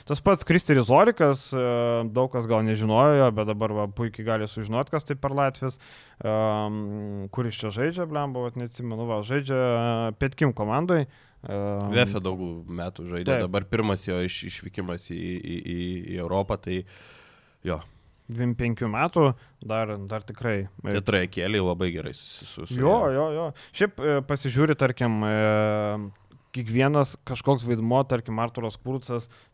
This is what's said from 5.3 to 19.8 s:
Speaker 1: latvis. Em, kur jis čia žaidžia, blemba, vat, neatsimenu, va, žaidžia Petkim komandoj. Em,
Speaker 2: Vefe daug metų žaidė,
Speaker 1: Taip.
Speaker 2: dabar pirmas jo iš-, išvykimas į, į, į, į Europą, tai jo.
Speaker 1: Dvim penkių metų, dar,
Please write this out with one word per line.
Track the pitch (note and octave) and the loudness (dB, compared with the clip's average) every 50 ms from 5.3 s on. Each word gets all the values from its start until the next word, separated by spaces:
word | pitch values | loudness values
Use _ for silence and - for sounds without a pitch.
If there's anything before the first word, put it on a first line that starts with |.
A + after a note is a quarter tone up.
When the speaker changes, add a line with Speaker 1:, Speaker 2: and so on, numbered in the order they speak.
| C3+ | 0
Speaker 1:
latvis. | C#3+ C#3 C3+ C3 - C3 C3 B2 - - - - - - - _ _ | 2 0 0 0 -2 -6 -6 -6 -8 -16 -20 -20 -20 -20 -20 _ _
Em, | - G#2+ G#2+ A2 A2 A2 G#2+ G#2+ G#2+ G#2+ G#2+ G#2+ G#2 G2+ G#2 G#2 G#2 G#2 G2+ G2+ G2 G2 - | -4 0 0 2 2 2 2 0 -2 -2 -4 -4 -6 -6 -8 -8 -8 -8 -8 -8 -10 -8 -6
kur | B2+ B2 A#2 | -6 -4 -4
jis | G#2 - | -6 -6
čia | - G#2+ G2 | -8 -6 -4
žaidžia, | A2+ C3 E3 E3+ F3+ F3 | -2 -2 -2 -2 -4 -6
blemba, | D#3 D3+ D3 C#3+ C#3 B2+ B2+ B2 | -6 -4 -4 -4 -4 -4 -6 -6
vat, | A#2+ A#2+ B2 | -6 -6 -8
neatsimenu, | A#2+ A#2 A#2+ - B2 A#2 A2+ A2 A#2 A#2 | -10 -10 -10 -10 -8 -8 -6 -6 -4 -2
va, | A2+ G#2 G#2 | -2 -4 -2
žaidžia | G#2+ C3+ D3 C#3 C3+ C3+ B2+ B2+ B2 A#2+ A#2 A#2 A#2+ A#2 A2+ A#2 A2+ A2 - | -2 -2 -2 -2 0 0 0 2 2 2 2 2 0 0 0 -2 -4 -2 -2
Petkim | C#3 C3+ C3+ - D#3+ C3+ A#2 | -4 -4 0 2 2 2 2
komandoj. | - G#2 G#2+ A2+ C#3+ E3 F3+ F3+ D#3+ C#3 - - _ _ _ _ _ - | 0 -2 -2 0 0 2 2 2 2 2 -2 -6 _ _ _ _ _ -12
Em, | F#2+ G2+ G2+ G2+ G2+ G2+ G2+ G2+ G2+ | -8 -6 -4 -4 -2 -4 -4 -4 0
Speaker 2:
Vefe | G#2+ A#2+ B2 G2+ G2+ G#2 F2+ | 2 2 2 2 0 -2 -4
daug | F#2 F#2+ F#2 F#2 F2 E2+ E2+ E2 E2+ | -4 -4 -4 -6 -6 -8 -8 -10 -10
metų | F2 F2 E2+ F#2 F#2 - F2+ F2 | -8 -8 -8 -8 -8 -10 -10 -8
žaidė, | F2 F2 F2+ C#3 | -6 -4 0 0
Speaker 1:
Taip. | C3+ A#2+ G2+ | 0 0 0
Speaker 2:
dabar | F2+ F#2 G2+ F#2+ - | 0 -2 -2 -2 0
pirmas | - A2+ G#2+ G#2 G2 G2 - G2+ | -2 0 2 2 0 0 -2 -4
jo | F#2 F2+ F2+ | -2 -2 -2
iš-, | F2+ - - - F2+ | -2 -4 -6 -8 -10
išvykimas | - - - F#2+ - - F#2+ F2+ F2 F2 - - | -12 -12 -14 -12 -8 -8 -6 -6 -6 -6 -8 -8
į, | E2+ E2 | -8 -8
į, | E2+ F2 F2+ F2+ - - E2+ F2+ | -6 -6 -6 -6 -8 -8 -8 -8
į, | - - F2 F2 F2 F2+ F#2 F2 F2+ | -8 -6 -6 -6 -4 -4 -6 -6 -8
į | D#2 F#2 F2+ | -8 -8 -6
Europą, | F2 E2+ F2+ G2 G2 F#2 G#2+ | -4 -2 -2 -2 0 -2 -4
tai | F#2+ - - F#2 F#2 F#2 - - - - - - - - - _ _ _ _ _ _ - | -6 -4 -4 -4 -4 -6 -8 -14 -20 -20 -20 -20 -20 -20 -20 _ _ _ _ _ _ -6
jo. | F2+ E2+ D#2 - - - _ _ _ _ _ _ - | -6 -6 -4 -6 -12 -20 _ _ _ _ _ _ -12
Speaker 1:
Dvim | A#2 A#2 B2 B2 A#2 | -6 -2 -2 -2 0
penkių | A#2+ B2 A#2+ A2+ - B2 A2 | 0 0 -2 0 0 -2 -2
metų, | G#2 A#2+ D3 E3+ - F3 D3 C#3 A#2 - - - _ _ | 0 0 -2 0 4 4 4 4 4 0 -6 -18 _ _
dar, | - G#2 A2 A2 | -8 -4 -2 -2